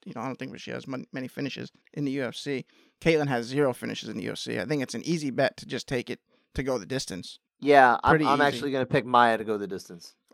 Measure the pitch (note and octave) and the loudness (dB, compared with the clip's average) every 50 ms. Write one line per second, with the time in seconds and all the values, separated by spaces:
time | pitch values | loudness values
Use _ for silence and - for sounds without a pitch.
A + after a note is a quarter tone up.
0 | _ G3 - - A2+ C3 C#3+ - C3 C3 - A#2+ - - A#2+ B2 A#2+ - C3+ B2+ | _ -12 -10 -8 -8 -8 -8 -8 -10 -12 -12 -14 -12 -10 -10 -10 -8 -8 -10 -10
1 | - - - C3+ B2+ B2 - - C#3 C3+ - - B2 - - _ _ _ - - | -10 -10 -10 -10 -10 -10 -8 -8 -8 -6 -6 -8 -12 -14 -16 _ _ _ -8 -6
2 | D3 C#3 C3+ C#3 C3 A#2 - - - C#3+ C#3 B2+ - - _ _ _ _ _ _ | -4 -2 -2 -2 -4 -4 -6 -8 -6 -6 -6 -6 -6 -10 _ _ _ _ _ _
3 | - E3 E3 D3+ D3 C#3 C3 A#2+ A#2 A2+ C3 C#3+ D3 C3 A#2+ - A2+ A#2 A2 - | 2 4 4 4 4 2 0 -2 -2 -2 0 2 2 2 0 -2 -6 -8 -8 -8
4 | - A2 A2 G#2+ - A#2 - - - B2 A#2 A2+ F#2+ B2+ D3+ D3 B2+ - - A2+ | -10 -10 -8 -8 -6 -6 -8 -8 -8 -6 -4 -4 -4 -2 -2 -4 -4 -4 -8 -8
5 | - C#3+ E3+ E3 D3+ C#3 A#2 C#3 C#3 A#2 - - - - C#3 A#2+ - - C3+ B2+ | -4 -4 -4 -2 -2 -4 0 0 0 0 0 -4 -10 -10 -8 -8 -6 -4 -4 -4
6 | A2 - A#2+ - _ _ _ _ _ _ _ - C3+ C3+ C3 A#2+ F#2+ - C3 C3 | -4 -6 -10 -12 _ _ _ _ _ _ _ -6 -4 -2 -2 -4 -4 -4 -6 -6
7 | - - F#2+ F2 E2+ - - - _ _ _ _ - C#3+ C#3+ C#3 C3 B2 A#2 - | -6 -6 -8 -10 -10 -12 -16 -20 _ _ _ _ 2 6 8 10 10 8 6 4
8 | - B2+ D3+ D#3 D#3 C3 C#3+ C#3 D3 C#3+ C3+ A#2+ B2+ C#3+ C3+ C3+ B2+ B2 - C#3+ | 4 4 4 4 4 4 4 4 4 2 2 0 -4 -4 -2 -2 -2 0 0 0
9 | G#2+ B2 B2 A#2+ A#2+ A#2 A2+ G#2+ A2 G#2+ A2 G#2 G2+ F#2+ F#2+ F2+ - - F#2 E2+ | 0 4 4 6 6 6 6 2 0 -2 -4 -4 -4 -6 -8 -10 -10 -14 -18 -20
10 | - - - _ _ _ | -20 -20 -20 _ _ _